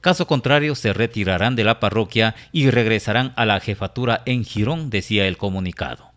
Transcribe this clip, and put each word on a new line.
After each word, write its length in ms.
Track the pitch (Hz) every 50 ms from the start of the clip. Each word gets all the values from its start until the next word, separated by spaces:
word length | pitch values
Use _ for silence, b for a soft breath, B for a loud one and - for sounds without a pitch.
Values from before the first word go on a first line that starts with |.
Caso 260 | - 185 180 - 170
contrario, 480 | - 156 135 - 127 143 147 147 151 143
se 200 | 127 - 110 98
retirarán 640 | 95 113 113 - 110 101 92 95 87 98 117 127
de 80 | 117 107
la 140 | 104 113 -
parroquia 560 | - 104 95 110 110 90 - 110 110 113 - B B B B
y 180 | 160 139 135
regresarán 640 | 117 120 117 110 113 104 - - 104 117 127 131 123
a 80 | - 117
la 160 | 110 104 95
jefatura 600 | - - 104 - - 92 - - 123 120 117 - -
en 200 | 127 127 123 110
Girón, 440 | - - 104 104 113 160 165 160 139
decía 400 | 110 101 92 - 110 104 98 95
el 80 | 92
comunicado. 720 | - - 101 92 95 92 90 85 - - - 62 - - - _